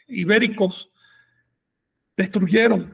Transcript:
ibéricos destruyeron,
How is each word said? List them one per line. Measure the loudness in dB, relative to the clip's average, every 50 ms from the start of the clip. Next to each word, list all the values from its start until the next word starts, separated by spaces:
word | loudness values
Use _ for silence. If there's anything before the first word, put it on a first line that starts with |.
| _
ibéricos | -12 -8 -4 -2 0 0 0 0 0 -2 -2 -2 -2 -4 -8 -18 _ _ _ _ _ _ _ _ _ _ _ _ _ _ _ _ _ _ _ _ _ _ _ _ _ _
destruyeron, | -4 -4 -2 0 -2 0 2 2 4 4 4 2 0 -4 -8